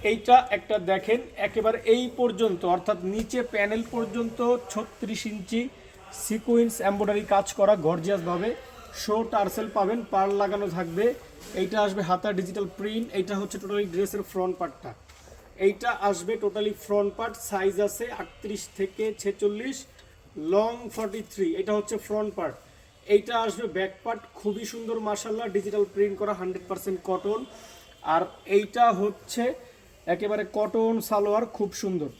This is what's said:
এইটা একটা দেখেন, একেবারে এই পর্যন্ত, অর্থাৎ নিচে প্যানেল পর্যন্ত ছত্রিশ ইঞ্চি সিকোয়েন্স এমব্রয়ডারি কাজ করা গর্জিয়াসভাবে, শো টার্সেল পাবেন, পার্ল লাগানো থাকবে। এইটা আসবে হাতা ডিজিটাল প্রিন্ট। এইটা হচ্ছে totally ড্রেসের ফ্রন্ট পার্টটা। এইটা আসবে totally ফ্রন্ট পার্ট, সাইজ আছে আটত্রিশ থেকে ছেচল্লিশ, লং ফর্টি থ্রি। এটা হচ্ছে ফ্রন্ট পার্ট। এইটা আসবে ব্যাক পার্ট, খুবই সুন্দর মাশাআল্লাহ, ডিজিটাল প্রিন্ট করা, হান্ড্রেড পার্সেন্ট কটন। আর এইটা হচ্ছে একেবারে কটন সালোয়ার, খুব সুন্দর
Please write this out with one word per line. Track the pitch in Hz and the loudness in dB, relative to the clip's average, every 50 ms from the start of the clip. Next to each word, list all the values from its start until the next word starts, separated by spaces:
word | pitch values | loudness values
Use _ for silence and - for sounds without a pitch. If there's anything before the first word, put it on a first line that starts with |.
| - 208 | 2 2
এইটা | 226 220 - - 247 254 247 - | 0 2 6 8 8 8 8 6
একটা | 208 202 - - 214 208 | -2 -2 0 0 0 0
দেখেন, | 175 175 190 190 - 208 226 247 247 - - | 2 2 0 0 2 2 0 0 0 -6 -6
একেবারে | - 202 202 - 226 208 220 226 240 - 226 226 | -4 -4 -2 0 2 2 2 2 2 4 4 6
এই | 247 254 240 - | 6 4 -2 0
পর্যন্ত, | - 247 240 196 185 226 220 185 175 - | 2 2 2 4 2 2 2 2 0 2
অর্থাৎ | 180 175 180 - - 214 175 180 185 202 | 2 2 2 2 -2 -2 0 0 -2 -2
নিচে | 220 226 226 - 247 | -2 -4 -2 -2 -2
প্যানেল | 233 240 - 208 202 208 214 226 226 - | -2 -2 0 0 0 2 0 -2 -2 -4
পর্যন্ত | - 233 226 202 196 240 233 226 - - 240 240 247 240 240 - | -4 -4 -4 -2 -2 -4 -4 -4 -2 0 2 2 2 2 0 -6
ছত্রিশ | - 208 240 - - - - 196 220 - - | -6 -6 -6 -6 -8 -10 -6 -6 -6 -6 -6
ইঞ্চি | 220 208 214 185 - 226 226 240 269 - - - - - - - - - - - | -8 -8 -8 -8 -2 -2 -2 -2 -2 -8 -14 -20 -20 -20 -20 -20 -18 -14 -10 -6
সিকোয়েন্স | - 214 220 - - 233 233 233 226 220 - | -4 -4 -2 2 4 6 6 6 4 2 0
এমব্রয়ডারি | - 196 202 202 214 196 208 208 214 - 202 | 0 0 2 2 2 2 2 0 2 4 2
কাজ | 196 196 - - - | 2 2 0 0 4
করা | 196 196 214 190 147 | 6 6 6 4 4
গর্জিয়াসভাবে, | 156 175 170 160 185 202 190 165 175 175 170 196 226 240 - - - - - - - - - | 2 2 2 0 0 -2 0 0 -2 -2 -2 -2 -2 -4 -4 -10 -18 -18 -20 -20 -16 -12 -8
শো | - - 214 226 226 226 | -2 0 0 0 0 0
টার্সেল | - 220 202 190 - 226 220 220 - | 0 0 0 0 0 -4 -6 -2 0
পাবেন, | 220 196 185 226 233 214 - | 0 2 2 0 -2 -2 0
পার্ল | - 190 190 196 202 202 | 2 2 2 4 4 2
লাগানো | 202 196 202 202 202 190 | 2 2 0 -2 -2 -2
থাকবে। | 165 180 180 165 165 180 214 240 285 - - - - - - - - | -2 -4 -4 -4 -2 2 2 2 2 0 -10 -20 -20 -20 -18 -10 -4
এইটা | 185 190 180 220 214 208 | -4 -2 0 2 2 2
আসবে | 202 190 208 | 2 2 -2
হাতা | 190 165 185 180 - 214 | 0 0 0 0 0 -2
ডিজিটাল | 202 180 190 180 185 208 202 180 - - | -2 -2 -4 -4 -4 -4 -6 -6 -6 -6
প্রিন্ট। | 196 214 220 226 233 - - 196 | -6 -4 -2 -4 -4 -2 -2 -4
এইটা | 185 185 208 196 | -2 -2 -2 -4
হচ্ছে | 208 196 - 196 | -4 -6 -8 -10
totally | 208 190 208 202 202 185 165 | -8 -2 -2 -2 -2 0 0
ড্রেসের | 180 202 190 - 202 | -2 -2 0 -2 -6
ফ্রন্ট | 190 - - 190 185 185 180 - | -8 -4 -4 -2 -2 -2 -2 -4
পার্টটা। | 175 160 - - - 135 113 - - - - - - - - - - - - - 190 | -6 -8 -8 -12 -14 -14 -14 -16 -20 -20 -20 -20 -20 -20 -20 -20 -20 -20 -6 2 2
এইটা | 196 202 196 233 240 233 - 196 202 | 2 2 2 -2 -2 -2 2 2 0
আসবে | 196 170 175 185 226 220 | 0 0 -2 -4 -2 0
totally | 208 202 202 214 208 214 208 - - | 0 -2 0 0 -2 -2 -2 -4 -4
ফ্রন্ট | - 202 208 202 202 196 - | 0 2 2 2 2 -2 -4
পার্ট, | 226 233 214 - - - | -6 -6 -6 -8 -8 -4
সাইজ | 208 190 190 196 190 185 | -4 0 0 0 2 2
আছে | 208 202 202 - 233 247 240 - | 0 0 0 -4 -8 -8 -6 -10
আটত্রিশ | 185 - - - - 208 208 196 - - - - | -10 -12 -12 -12 -8 -8 -8 -8 -8 -12 -6 -4
থেকে | 196 190 - - 220 220 208 - | -4 -4 -2 -2 -2 -2 -2 -2
ছেচল্লিশ, | - 202 196 - 208 208 208 214 240 269 269 - - - - - - - - - - - - - 151 160 185 | -4 -4 -2 2 0 0 0 0 -6 -6 -8 -8 -12 -18 -20 -20 -20 -20 -20 -20 -20 -16 -12 -8 -2 2 2
লং | 202 220 226 240 240 240 214 - | 4 4 2 -2 -6 -10 -10 -6
ফর্টি | 220 220 202 190 226 208 - | -6 -6 -4 -6 -8 -10 -10
থ্রি। | - 196 190 165 165 180 | -4 -2 0 0 0 -2
এটা | 196 214 208 214 | 0 0 0 0
হচ্ছে | 208 - 226 208 - | 0 -2 -6 -6 -4
ফ্রন্ট | - 208 214 214 208 202 - | -4 -2 -2 -2 -2 -4 -4
পার্ট। | 170 156 - - - - - - - - _ - - | -4 -4 -6 -8 -20 -20 -20 -20 -20 -20 _ -20 0
এইটা | - 208 202 - - - 226 226 | 4 4 4 4 4 -2 0 0
আসবে | 220 180 185 240 202 151 | 0 -2 -4 -6 -4 -2
ব্যাক | 185 190 190 - - - | -2 -2 -2 -4 -8 -6
পার্ট, | 233 233 226 - - - | -6 -6 -6 -8 -18 -20
খুবই | - - 208 202 180 - 214 | -6 -4 -4 -4 -4 -6 -8
সুন্দর | 233 233 226 220 226 226 214 214 | -10 -8 -6 -4 -4 -2 -2 -2
মাশাআল্লাহ, | 208 202 - 226 214 226 233 214 | -2 -2 -2 -6 -4 -4 -4 -2
ডিজিটাল | 185 208 185 208 196 208 202 196 - | -2 -2 -2 0 0 0 0 0 2
প্রিন্ট | 196 202 208 196 196 | 2 2 2 2 -2
করা, | 208 202 208 180 | -2 -2 -2 -2
হান্ড্রেড | 185 185 180 185 - - | -2 -4 -4 -6 -6 -6
পার্সেন্ট | 196 180 - 202 190 180 - - | -8 -6 -4 -4 -4 -4 -2 -2
কটন। | 185 180 - 196 214 226 262 - - - - - - - - - - - - 156 160 | -2 0 0 -2 -2 -2 -4 -8 -14 -20 -20 -20 -20 -20 -20 -20 -20 -10 -2 2 2
আর | 170 185 165 - - - - 196 | 2 2 0 -6 -16 -4 4 4
এইটা | 202 214 202 - 240 240 233 208 180 | 4 4 4 4 6 6 6 6 4
হচ্ছে | 202 208 202 - - - - 240 233 254 - - - - - - - - - - - - 175 | 0 -2 -2 -6 -14 -8 -4 0 0 0 -2 -4 -12 -20 -20 -20 -20 -20 -20 -12 -2 -2 -2
একেবারে | 175 214 202 214 208 208 208 | 0 0 -2 -2 -2 -4 -4
কটন | - 208 214 214 - 226 220 226 226 226 - - | -2 -2 -2 0 2 2 2 4 2 0 0 2
সালোয়ার, | 214 208 202 208 208 220 240 | 2 2 4 4 2 2 0
খুব | 233 - - 208 185 - - | -2 -2 -4 -4 -4 -4 -4
সুন্দর | - 196 185 170 151 135 - | -4 -2 -2 -2 -2 -4 -8